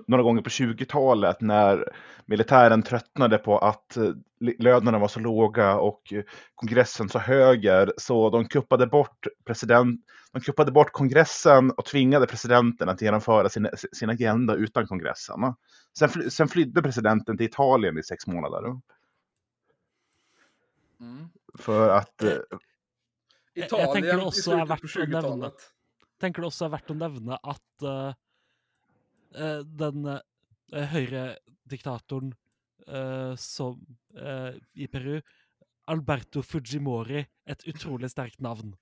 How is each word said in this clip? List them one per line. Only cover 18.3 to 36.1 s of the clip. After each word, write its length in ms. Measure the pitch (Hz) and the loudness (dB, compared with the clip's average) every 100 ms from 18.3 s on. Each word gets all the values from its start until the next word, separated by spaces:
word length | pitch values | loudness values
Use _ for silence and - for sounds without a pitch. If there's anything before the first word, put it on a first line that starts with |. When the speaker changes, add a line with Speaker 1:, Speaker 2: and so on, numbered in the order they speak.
| 87 73 82 120 131 - _ _ _ _ _ _ _ _ _ _ _ _ _ _ _ _ _ _ _ _ _ | -8 -8 -8 -10 -12 -18 _ _ _ _ _ _ _ _ _ _ _ _ _ _ _ _ _ _ _ _ _
Speaker 2:
Mm. 280 | 120 131 170 _ _ - | -20 -18 -20 _ _ -12
Speaker 1:
För 300 | - 107 110 | -2 2 4
att, 340 | 98 98 - | 4 0 -4
eh, 60 | 107 | -2
Speaker 3:
Eh, 80 | 69 - - _ _ _ _ _ _ _ _ _ 175 | -2 -8 -18 _ _ _ _ _ _ _ _ _ -14
jeg, 120 | 165 | -4
jeg 0 | |
tenker 280 | 220 151 143 | -2 0 -2
Speaker 2:
Italien 180 | 175 180 | 0 -2
Speaker 3:
det 40 | |
Speaker 2:
i 40 | 185 | -2
Speaker 3:
også 120 | - | -4
er 40 | |
Speaker 2:
slutet 240 | 175 165 160 | -2 -2 -2
på 60 | |
Speaker 3:
verdt 120 | 156 | -6
å 220 | 156 190 156 | -8 -8 -4
nevne, 140 | 165 | -4
Speaker 2:
tjuetallet. 440 | 139 123 120 - - _ _ _ _ _ | -6 -6 -10 -14 -20 _ _ _ _ _
Speaker 3:
tenker 220 | 185 170 | -8 -6
det 40 | 170 | -10
også 140 | - 165 | -8 -8
er 60 | |
verdt 160 | 147 - | -10 -10
å 40 | 156 | -10
nevne 380 | 165 131 113 131 | -10 -10 -12 -12
at, 400 | 143 135 _ _ | -12 -16 _ _
eh, 320 | 139 135 139 127 _ _ _ _ _ _ _ _ _ _ _ - | -10 -10 -10 -14 _ _ _ _ _ _ _ _ _ _ _ -10
eh, 180 | 156 151 147 151 | -8 -8 -12 -8
den, 240 | 151 143 143 | -8 -6 -8
eh, 760 | 139 - _ _ _ _ - 143 | -10 -14 _ _ _ _ -10 -6
høyre 300 | 160 123 131 127 - _ _ | -6 -6 -8 -12 -14 _ _
diktatoren, 720 | _ 139 139 117 - 135 135 120 _ _ _ _ - | _ -14 -12 -12 -10 -10 -10 -14 _ _ _ _ -16
eh, 480 | 135 131 131 131 127 | -12 -10 -10 -10 -12
som, 440 | - - 127 123 - 120 _ 208 | -14 -10 -10 -12 -20 -20 _ -18
eh, 340 | 131 131 127 - _ | -14 -12 -12 -16 _
i 120 | - 139 | -16 -14
Peru, 340 | 139 135 151 - _ _ _ _ _ - | -10 -8 -10 -12 _ _ _ _ _ -10
Alberto 560 | 160 143 | -8 -6